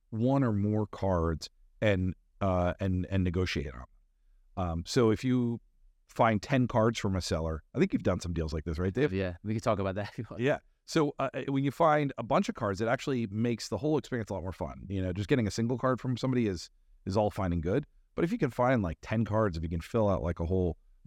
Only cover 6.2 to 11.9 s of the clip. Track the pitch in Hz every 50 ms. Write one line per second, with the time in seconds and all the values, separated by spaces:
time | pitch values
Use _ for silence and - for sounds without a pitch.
6.2 | 123 113 110 101 - - 139 131 127 110 - 120 110 120 113 - - 101 95 92
7.2 | - - 90 80 80 80 80 78 - _ - 127 180 196 - - - 104 90 82
8.2 | - 87 85 85 80 80 82 80 - 87 80 82 90 95 92 123 139 147 95 95
9.2 | 98 90 87 - - 104 110 110 - 123 107 92 98 95 92 98 104 - - -
10.2 | 110 - - 92 120 139 147 - - _ _ _ _ - - 160 147 147 - -
11.2 | 135 131 - 135 127 - 139 135 139 143 127 - 170 156